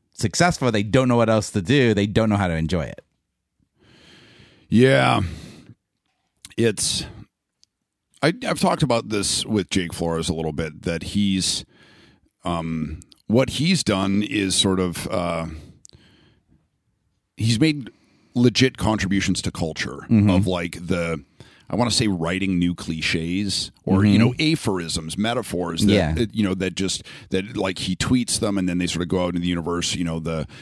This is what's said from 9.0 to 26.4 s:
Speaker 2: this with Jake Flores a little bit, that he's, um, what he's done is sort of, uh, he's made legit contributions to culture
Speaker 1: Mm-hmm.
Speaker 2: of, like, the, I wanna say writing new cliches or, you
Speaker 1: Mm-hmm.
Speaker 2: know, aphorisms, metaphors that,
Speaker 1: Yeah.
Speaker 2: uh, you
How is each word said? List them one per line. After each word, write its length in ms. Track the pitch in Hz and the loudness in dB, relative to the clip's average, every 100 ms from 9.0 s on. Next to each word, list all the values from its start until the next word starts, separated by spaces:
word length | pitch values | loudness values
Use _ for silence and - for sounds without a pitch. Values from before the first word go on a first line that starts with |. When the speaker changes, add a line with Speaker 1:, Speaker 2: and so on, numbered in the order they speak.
| 113 | 0
Speaker 2:
this 360 | 107 98 - | -2 -2 -4
with 240 | - 107 87 | 0 -2 0
Jake 240 | 98 87 | -2 -2
Flores 360 | - 85 82 82 | -4 -4 -2 -2
a 60 | |
little 180 | 80 80 | -2 -4
bit, 300 | 76 80 76 | -4 -8 -6
that 200 | - 82 | -6 -6
he's, 600 | - 104 101 95 90 - - _ - _ _ _ _ _ | -4 -2 0 0 -2 -4 -8 _ -20 _ _ _ _ _
um, 560 | 90 85 82 80 76 76 - _ _ | -6 -6 -4 -6 -6 -10 -16 _ _
what 240 | 113 131 | 0 0
he's 320 | - 156 180 | 0 0 2
done 400 | - 98 98 98 | 2 0 2 0
is 320 | 104 110 98 | 0 -2 0
sort 240 | 90 101 92 | 2 2 2
of, 260 | 90 85 - | 0 -2 -6
uh, 380 | 95 87 85 82 80 - - - _ _ _ _ _ _ _ _ _ _ _ _ _ _ - | -4 -2 -4 -6 -10 -18 -20 -20 _ _ _ _ _ _ _ _ _ _ _ _ _ _ -4
he's 240 | 110 110 | -2 2
made 300 | 156 147 107 - _ _ _ | 2 0 -8 -18 _ _ _
legit 420 | 120 123 107 131 - | 2 4 4 2 2
contributions 680 | 110 107 95 98 92 92 | 0 0 0 0 0 -2
to 80 | - | -2
culture 560 | - 82 78 - - - | -4 -6 -4 -8 -10 2
Speaker 1:
Mm-hmm. 220 | 113 101 | 4 6
Speaker 2:
of, 160 | 92 101 | 4 2
like, 400 | 90 87 85 85 | 0 -4 -8 -4
the, 380 | 90 82 80 - _ - _ _ | -2 -2 -4 -8 _ -20 _ _
I 80 | 95 | -2
wanna 140 | 120 | 0
say 160 | 107 107 | 0 0
writing 500 | 92 80 92 95 90 | 0 -2 -2 0 2
new 160 | 87 | 2
cliches 960 | 87 - 80 80 85 82 92 101 - - - | 0 -6 -4 -2 -2 -2 -2 -2 -4 -6 -8
or, 200 | - 95 | 0 4
you 140 | 104 101 | 6 6
Speaker 1:
Mm-hmm. 100 | 120 | 4
Speaker 2:
know, 60 | 123 156 | 2 0
aphorisms, 640 | 160 - 95 82 82 80 78 | 0 0 -2 -4 -6 -6 -4
metaphors 720 | 107 120 110 87 87 85 101 | -2 -2 -4 -4 -4 0 4
that, 60 | |
Speaker 1:
Yeah. 220 | 101 80 80 | 4 2 0
Speaker 2:
uh, 80 | 107 | -2
you 100 | 110 | 0